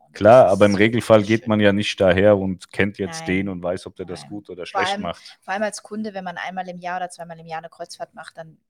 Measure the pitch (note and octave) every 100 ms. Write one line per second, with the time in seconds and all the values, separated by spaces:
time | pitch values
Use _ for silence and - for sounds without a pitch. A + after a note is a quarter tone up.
0 | _ - G2+ B2+ G2 F#2+ G#2 G2 A2 A#2
1 | - A2 G2+ A2+ - G#2+ G#2 G2+ G#2 -
2 | F#2+ F2+ G#2 G2+ F#2+ F#2 - - G2+ G2+
3 | F#2+ E2 - F#2 G2 F2+ F2 F#2 F2+ F2+
4 | F2+ F2 D2 G#2 - F2 E2+ G3 F#3 G3+
5 | E2+ - - - - G3 G#3+ - - G#3+
6 | A3 G3 F3+ F3 B2 F#3 F3+ F3 F3 F3+
7 | F3+ - E3+ E3 E3 D#3+ E3+ - E3+ -
8 | E3+ - D#3+ - E3 D#3 _